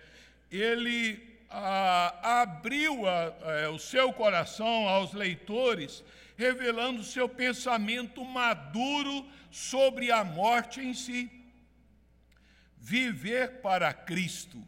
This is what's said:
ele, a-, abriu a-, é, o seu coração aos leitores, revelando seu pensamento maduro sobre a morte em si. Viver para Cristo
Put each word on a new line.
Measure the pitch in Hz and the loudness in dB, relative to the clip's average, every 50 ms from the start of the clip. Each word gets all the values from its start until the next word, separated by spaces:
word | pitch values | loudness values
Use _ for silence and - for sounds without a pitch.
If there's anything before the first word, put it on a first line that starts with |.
| - - - - - - _ _ _ - | -18 -20 -20 -20 -20 -20 _ _ _ -10
ele, | - 190 214 226 233 240 240 240 240 233 233 220 208 208 - - - - - - | -6 -2 0 0 0 0 0 -2 0 0 0 -2 -4 -6 -12 -20 -20 -20 -20 -14
a-, | - 202 202 190 196 190 196 185 180 175 175 175 - - - 226 240 240 | -10 -6 -4 -2 0 2 4 4 4 4 4 2 0 -2 0 2 4 4
abriu | 240 196 165 151 165 233 269 285 302 311 294 247 208 190 | 4 2 0 -8 -6 -4 -2 2 2 2 0 2 0 2
a-, | 180 170 165 165 165 - | 2 2 0 -2 -4 -8
é, | - 160 156 151 151 151 | -6 -4 -2 0 0 -2
o | 160 151 | -4 -6
seu | - - - 254 262 254 | -8 -2 0 2 2 2
coração | 240 247 220 208 190 170 151 - - - 214 226 233 226 214 196 | 2 2 2 4 4 4 0 -2 -4 -4 -2 0 0 2 2 2
aos | 190 196 190 170 190 | 2 2 2 0 -4
leitores, | 208 202 185 175 - - - 208 233 262 247 226 180 143 135 - - - - - - - - - | -4 -4 -4 -4 -6 -8 -6 -2 0 2 2 2 0 -4 -10 -12 -16 -20 -20 -20 -20 -20 -18 -8
revelando | - 226 254 254 254 254 240 233 226 240 262 254 226 202 | 0 0 0 2 2 0 -2 0 0 0 -2 -2 -4 -6
seu | - - 262 247 233 | -6 -2 0 0 0
pensamento | 247 - 247 254 240 247 - 254 240 220 208 208 233 247 247 214 - - 254 | 0 0 0 0 0 0 0 0 0 0 0 0 -2 -4 -4 -8 -10 -12 -10
maduro | 254 254 254 247 233 214 156 139 139 151 220 247 269 285 294 285 277 277 277 262 - - - - - | -6 -2 2 2 2 2 0 -4 -6 -4 -2 0 0 0 0 0 -2 -4 -6 -6 -10 -18 -20 -20 -18
sobre | - - - - - 262 269 262 226 240 240 240 | -14 -12 -8 -2 2 4 4 4 4 2 0 4
a | 233 226 202 | 4 4 2
morte | 180 151 165 196 220 240 240 233 240 - 262 | 2 -2 0 2 4 4 2 2 -2 -8 -8
em | 269 254 247 | -6 -6 -6
si. | - - - 247 247 247 233 - - - - - - - _ _ _ _ _ _ _ _ _ _ _ _ _ _ _ _ _ _ _ _ _ _ - | -6 -8 -6 -6 -6 -6 -8 -10 -18 -20 -20 -20 -20 -20 _ _ _ _ _ _ _ _ _ _ _ _ _ _ _ _ _ _ _ _ _ _ -18
Viver | 113 113 180 247 262 247 196 135 143 202 233 254 254 254 - - | -8 -2 0 0 0 0 -2 -4 -4 -2 0 0 -2 -2 -4 -6
para | - 196 190 180 170 151 127 | -2 0 2 4 2 2 0
Cristo | - - - 170 180 185 165 - - - - - 120 104 | -2 -8 -6 -4 -4 -4 -4 -6 -10 -14 -14 -16 -18 -18